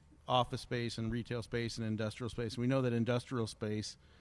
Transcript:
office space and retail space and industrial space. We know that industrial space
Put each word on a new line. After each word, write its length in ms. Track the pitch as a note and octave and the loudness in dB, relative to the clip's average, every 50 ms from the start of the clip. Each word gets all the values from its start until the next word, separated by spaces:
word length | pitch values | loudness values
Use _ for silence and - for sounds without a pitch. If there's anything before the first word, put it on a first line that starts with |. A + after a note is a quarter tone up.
| - - - - - - | -20 -20 -20 -16 -2 2
office 320 | B2+ B2+ A#2+ - C3 A#2 | 4 4 4 2 0 -6
space 380 | - - B2+ A#2+ A#2+ A#2 - - | -4 -4 -2 -2 -2 -2 -2 -2
and 120 | A2+ A2+ | -2 0
retail 320 | A2+ A#2+ A2 - B2 A#2 | 0 -2 -2 -2 -4 -4
space 360 | A2 - - A#2+ A#2 A2+ - A#2 | -4 -2 -2 -2 -2 -2 -2 -2
and 100 | A2+ A2 | -2 -2
industrial 420 | A2 G#2 A2+ G#2+ - - B2+ A2 | 0 0 0 -2 -2 -4 -6 -4
space. 280 | - - A#2 A2 - B2 | -4 -2 -4 -4 -2 0
We 100 | A#2+ B2 | 2 4
know 140 | C3+ C3+ | 4 4
that 100 | B2+ B2 | 4 4
industrial 560 | A#2 A#2 A#2 A2 A#2+ B2 - - C3 A#2+ A2+ G#2+ | 4 4 4 4 2 2 0 -2 -2 -2 -2 -2
space 480 | - - A2+ G#2+ G#2+ G#2+ G#2+ - - - - - - - | -2 -4 -2 -2 -2 -2 -2 -4 -8 -12 -18 -20 -20 -20